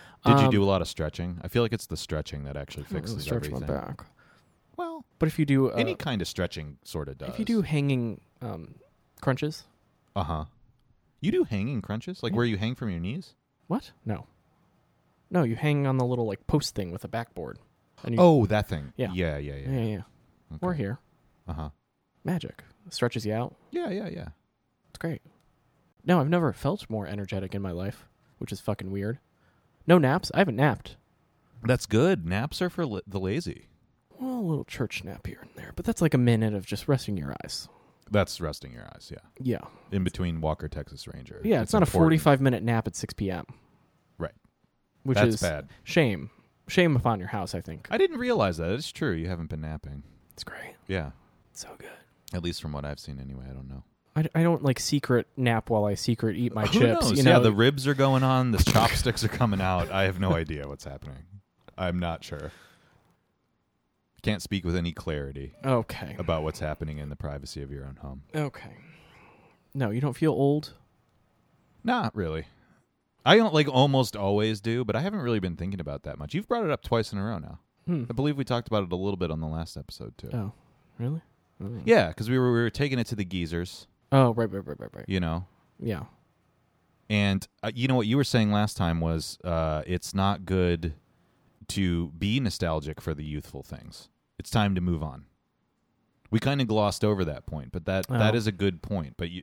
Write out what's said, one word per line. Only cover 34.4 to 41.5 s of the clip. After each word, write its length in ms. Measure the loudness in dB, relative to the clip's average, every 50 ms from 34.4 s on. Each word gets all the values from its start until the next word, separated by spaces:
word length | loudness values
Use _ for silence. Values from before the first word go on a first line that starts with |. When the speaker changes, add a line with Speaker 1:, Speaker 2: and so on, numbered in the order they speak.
Speaker 2:
little 240 | -2 -2 -2 -2 -4
church 380 | -6 -6 -4 -4 -4 -4 -8 -10
nap 240 | -12 -14 -12 -12
here 120 | -12 -12 -14 -18
and 80 | -20 -18
there, 160 | -16 -16 -14 -12
but 100 | -8 -4
that's 160 | -4 0 2 2
like 120 | 4 6
a 40 | 6
minute 360 | 6 6 6 4 4 0 -2
of 100 | -2 -6
just 200 | -6 -8 -6 0 0
resting 280 | 0 0 0 -2 -6
your 180 | -6 -6 -6 -8 -10 -10
eyes. 260 | -10 -12 -12 -12 -14 -20 -20 _ _ _ _ _ -2
Speaker 1:
That's 300 | 2 2 2 0 -2 -6
resting 320 | -6 -6 -8 -8 -12 -16 -16
your 120 | -16 -18
eyes, 260 | -18 -20 -20 -18 -18
yeah. 100 | -18 -18 -18 -20 _ -8
Speaker 2:
Yeah. 260 | -4 -2 -2 -2 -4 -12 -20 -20 -12 -4
Speaker 1:
In 140 | -2 0 0
between 360 | 0 0 -2 -2 -2 -2 0 0
Walker, 260 | 0 -2 -2 -4 -8
Texas 400 | -8 -8 -10 -10 -12 -18 -16 -14
Ranger. 320 | -14 -16 -16 -16 -12 -4 0
Speaker 2:
Yeah, 140 | 2